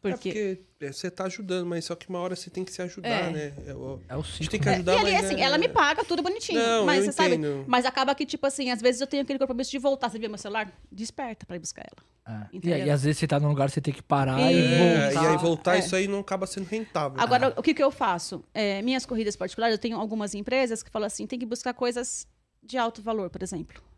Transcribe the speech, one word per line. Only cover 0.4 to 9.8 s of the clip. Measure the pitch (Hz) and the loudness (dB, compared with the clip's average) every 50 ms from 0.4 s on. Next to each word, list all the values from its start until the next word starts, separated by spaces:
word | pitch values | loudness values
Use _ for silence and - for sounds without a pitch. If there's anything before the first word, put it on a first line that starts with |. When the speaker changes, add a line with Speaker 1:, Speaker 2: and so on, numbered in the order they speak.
| 214 196 190 185 - _ _ _ 151 | -4 -4 -4 -6 -10 _ _ _ -12
Speaker 2:
é, | 139 135 | -10 -10
você | - - 180 | -8 -8 -8
tá | 180 - 190 | -6 -6 -6
ajudando, | 190 180 - 208 185 180 185 175 | -6 -6 -8 -6 -4 -4 -4 -2
mas | 175 175 170 160 | -2 -4 -4 -4
só | - 170 | -6 -8
que | 170 - - | -10 -8 -8
uma | 185 175 | -6 -6
hora | 175 180 180 | -4 -4 -6
você | 175 - - | -6 -10 -10
tem | - 190 185 | -8 -8 -8
que | 180 - | -8 -6
se | - | -8
ajudar, | 180 175 - - 175 226 | -8 -8 -8 -8 -4 -2
Speaker 1:
É. | 233 208 175 165 | 0 0 0 -2
Speaker 2:
né? | 165 156 151 143 143 143 147 | -4 -4 -6 -8 -10 -12 -12
É | 147 135 | -12 -12
o, | 127 127 131 135 127 - - | -10 -10 -10 -10 -12 -12 -8
Speaker 3:
É | 127 | -6
o | 139 | -6
Speaker 2:
a | 156 | -6
gente | - - | -6 -6
Speaker 3:
ciclo. | - 160 156 | -6 -6 -4
Speaker 2:
tem | - 214 | -2 0
que | 143 - | 2 2
Speaker 1:
É, | - | 2
Speaker 2:
ajudar, | - 180 170 - | 2 4 4 4
Speaker 1:
e | 480 | 4
ali, | 427 403 381 | 4 4 4
Speaker 2:
mas | 403 403 | 2 2
Speaker 1:
assim, | 392 381 | 0 0
Speaker 2:
é | - - | 2 2
Speaker 1:
ela | 269 285 302 | 2 2 2
me | 349 494 | 2 2
paga, | - 453 320 285 311 311 466 | 4 4 4 4 4 0 0
tudo | - 349 339 294 | -2 0 -2 0
bonitinho. | 359 392 466 - - 269 226 | -2 -2 -4 -4 -2 0 2
Speaker 2:
Não, | 226 233 233 226 208 | 2 4 4 4 4
Speaker 1:
mas | 180 175 190 | 4 4 4
Speaker 2:
eu | 196 | 2
Speaker 1:
você | 208 - | 2 2
sabe, | - - 196 170 | 2 4 4 4
Speaker 2:
entendo. | 160 156 147 143 139 135 | 2 2 -2 -2 -4 -2
Speaker 1:
mas | 135 247 247 247 | 2 2 2 2
acaba | 262 254 - 262 262 277 | 2 0 0 2 2 2
que, | 277 302 | 0 -2
tipo | - - - - | -6 -6 -2 -2
assim, | 277 277 - 277 254 | -2 -2 0 -2 -2
às | 247 214 | -2 2
vezes | 214 247 247 226 277 | 2 2 2 2 -2
eu | |
tenho | - - 277 277 | -2 -2 -2 -2
aquele | - 277 269 | 0 0 -2
compromisso | 269 262 254 240 269 - | 0 -2 0 -4 -4 -4
de | - | -4
voltar. | 277 | 0